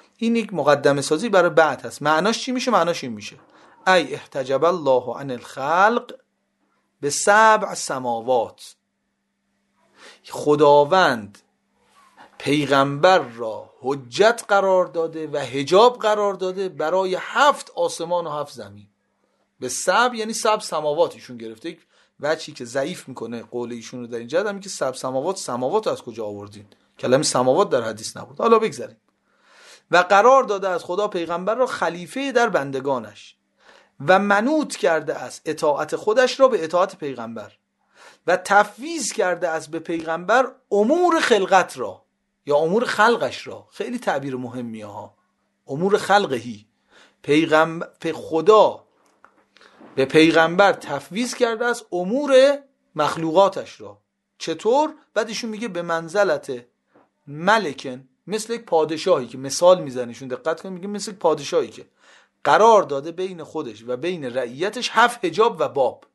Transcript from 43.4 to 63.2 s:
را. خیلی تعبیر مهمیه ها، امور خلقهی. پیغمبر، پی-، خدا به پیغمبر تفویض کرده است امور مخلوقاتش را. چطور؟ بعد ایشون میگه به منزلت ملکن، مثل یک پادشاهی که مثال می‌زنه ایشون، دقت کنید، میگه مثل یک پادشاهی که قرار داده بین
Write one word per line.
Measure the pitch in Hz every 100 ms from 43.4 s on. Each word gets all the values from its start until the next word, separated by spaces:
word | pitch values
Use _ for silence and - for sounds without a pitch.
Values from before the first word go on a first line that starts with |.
| -
را. | 107 -
خیلی | - 220 240
تعبیر | 202 147 139 127
مهمیه | 123 123 120 110 101
ها، | 104 104 _ _ _ _ _ -
امور | 139 196 202
خلقهی. | - 202 180 123 120 104 _ _ _ _ _ _
پیغمبر، | 147 151 151 156 165 165 - _
پی-، | 165
خدا | 156 - 160 160 214 147 104 _ _ _ _ _ _ _ _ _ _ -
به | -
پیغمبر | 135 156 165 160 160 180 196
تفویض | - - 143 - 185 247
کرده | - 233 226
است | 240 233 -
امور | 180 180 262 285 262 277 277 - _ _ 156
مخلوقاتش | 143 160 160 170 196 156 117 -
را. | 101 101 _ _ _ -
چطور؟ | - 156 214 269 302 - _
بعد | 208 226
ایشون | 208 233
میگه | 214 233
به | 175
منزلت | 170 165 165 202 196 147 - 120 120 _ _ _ _ _ -
ملکن، | 147 180 220 170 127 135 127 - _ -
مثل | 214 220
یک | 233
پادشاهی | - 160 156 156 190 151 120
که | 131
مثال | 135 - 175 180
می‌زنه | 143 123 120
ایشون، | 117 135
دقت | 127 160 160
کنید، | 190
میگه | 180 202
مثل | 208 208
یک | 190
پادشاهی | 170 147 139 170 113
که | - - _ _ _ _ _
قرار | - 165 226 214
داده | 139 139 156
بین | 170